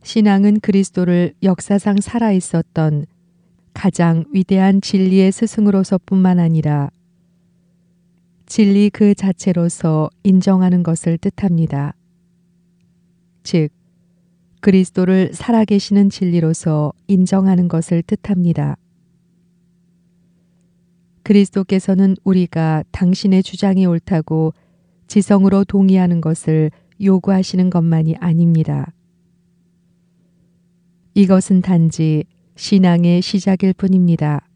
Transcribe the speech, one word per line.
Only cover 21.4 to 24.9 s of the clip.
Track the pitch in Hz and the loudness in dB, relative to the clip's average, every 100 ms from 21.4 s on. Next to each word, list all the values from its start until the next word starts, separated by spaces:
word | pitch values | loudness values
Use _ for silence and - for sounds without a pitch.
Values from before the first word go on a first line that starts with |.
| 196 202 190 190 - 190 196 190 | 2 -2 -2 -2 0 0 2 0
우리가 | 196 185 175 165 160 156 - | 0 0 0 -2 -2 -2 -6
당신의 | - 180 185 202 190 | -2 -2 0 2 0
주장이 | 190 190 202 190 185 | 0 -4 -2 2 0
옳다고 | 165 - 165 156 160 160 - _ _ _ | -2 -2 -4 -2 -2 -4 -6 _ _ _